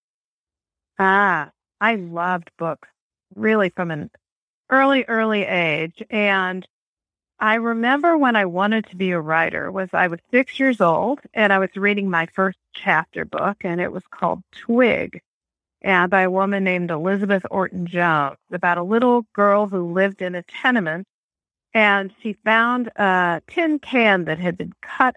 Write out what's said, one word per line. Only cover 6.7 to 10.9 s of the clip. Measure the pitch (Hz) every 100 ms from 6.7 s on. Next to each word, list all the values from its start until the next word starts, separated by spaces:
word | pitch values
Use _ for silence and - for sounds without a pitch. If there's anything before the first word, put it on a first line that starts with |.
| _ _ _ _ _ _ -
I | 214 226
remember | 233 226 233 285 339 330
when | 262 226
I |
wanted | 190 175 208 220 214
to | 180
be | 185
a | 175
writer | 156 160 165 160 151
was | 190 190
I | 170 180
was | 170 _
six | 247 269 -
years | 269 240
old, | 175